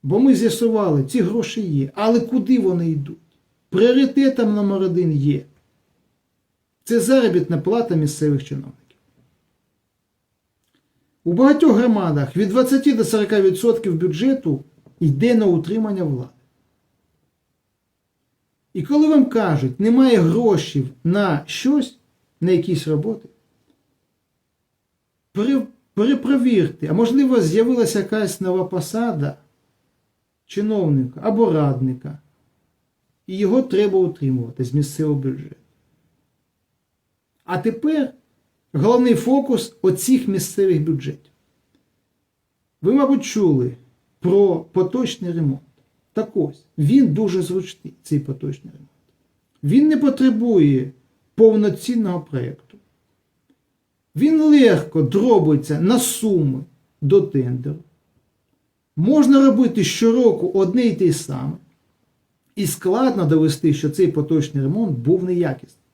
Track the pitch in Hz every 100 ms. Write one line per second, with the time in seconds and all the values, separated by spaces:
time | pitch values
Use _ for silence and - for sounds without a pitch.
0 | 139 202 269 240 226 - 233 220 190 147
1 | 131 247 185 226 190 226 190 143 139 -
2 | 220 233 - 247 196 247 190 175 165 151
3 | 139 - _ _ _ _ _ 180 233 254
4 | 262 277 277 262 214 208 202 190 190 170
5 | 170 147 143 135 - _ _ _ _ _
6 | _ _ _ _ _ _ _ _ - 233
7 | - 269 226 175 175 165 180 226 190 165
8 | 147 - 151 139 - 139 135 - _ _
9 | _ _ _ _ _ _ _ _ _ _
10 | _ _ _ _ _ _ _ _ _ _
11 | _ _ 170 175 269 294 320 214 247 208
12 | 175 147 135 175 202 233 254 269 285 226
13 | 214 220 202 214 190 185 233 226 208 160
14 | 180 151 254 269 165 135 - _ _ _
15 | 160 135 233 233 202 165 165 220 214 190
16 | 160 127 123 _ _ _ _ _ _ _
17 | _ _ _ _ _ _ _ _ _ _
18 | _ _ _ _ _ _ _ 190 147 294
19 | 311 302 262 226 190 147 131 - 214 240
20 | 262 220 165 208 233 170 - 143 131 -
21 | 165 196 196 147 - - 254 294 254 _
22 | _ _ _ _ 175 180 - 160 156 151
23 | 202 214 - _ _ _ _ _ _ _
24 | _ _ _ _ _ _ _ _ _ _
25 | _ _ _ 196 233 269 214 _ _ -
26 | 226 269 240 277 247 214 160 - 151 180
27 | 233 269 262 247 156 196 233 247 226 214
28 | 190 214 202 - 190 185 180 180 - 220
29 | 233 165 143 - _ _ _ _ _ _
30 | _ _ _ _ _ 196 208 214 165 139
31 | 127 - 208 208 220 156 143 127 131 127
32 | 147 151 _ _ _ _ _ _ _ _
33 | _ _ - 190 196 254 262 190 208 190
34 | 175 156 139 127 117 - 120 143 139 -
35 | 151 139 135 131 - - _ _ _ _
36 | _ _ _ _ _ _ _ _ _ _
37 | _ _ _ _ - 180 226 226 302 311
38 | 262 _ _ _ _ _ _ 147 165 247
39 | 254 226 240 277 269 233 - _ 190 180
40 | - 262 - 190 - - 190 160 156 143
41 | 143 - _ _ _ _ _ _ _ _
42 | _ _ _ _ _ _ _ _ 165 269
43 | 269 277 - 220 185 139 123 - _ _
44 | _ _ 175 196 202 160 - 190 185 254
45 | 240 - 175 165 147 135 _ _ _ _
46 | _ - 220 202 147 - _ - 143 269
47 | 220 156 208 185 165 185 - - 151 _
48 | - 147 139 135 147 139 - - 147 _
49 | _ _ _ _ _ _ 143 233 311 285
50 | 285 262 262 214 240 196 147 131 131 -
51 | _ _ _ - 226 220 208 - - 233
52 | 202 175 - 135 123 139 _ - _ _
53 | _ _ _ _ _ _ _ _ _ _
54 | _ 156 294 320 311 294 233 165 - 160
55 | 135 190 247 202 151 147 - 151 180 254
56 | - - 220 185 143 131 - _ _ _
57 | 143 196 - 135 123 127 139 151 - _
58 | _ _ _ _ _ _ _ _ _ -
59 | 185 302 254 277 269 220 247 220 175 -
60 | 226 240 233 - 175 190 185 240 240 170
61 | 180 147 - 135 135 165 _ _ _ _
62 | _ _ _ _ _ - 175 - 185 214
63 | 262 208 156 160 156 143 160 143 151 151
64 | 180 156 147 156 139 139 135 196 220 123
65 | 123 185 180 175 160 131 - _ _